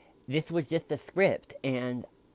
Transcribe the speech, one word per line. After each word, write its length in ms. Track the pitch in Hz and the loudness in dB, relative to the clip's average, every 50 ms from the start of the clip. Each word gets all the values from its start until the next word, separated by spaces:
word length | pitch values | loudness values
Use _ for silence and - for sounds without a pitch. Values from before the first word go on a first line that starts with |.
| - - - - _ - | -20 -20 -20 -20 _ -2
This 220 | 127 156 156 - | -2 -2 0 0
was 180 | 170 170 147 - | 0 0 0 2
just 220 | 160 165 160 - 151 | 0 -2 0 0 -4
a 60 | 139 | -4
script, 560 | - - - 180 196 180 110 - - - - - - | -4 -4 0 4 4 4 4 2 -4 -10 -14 -6 -2
and, 400 | 135 131 127 123 127 123 123 - - _ _ _ _ | -2 -2 0 0 -2 -4 -4 -6 -8 _ _ _ _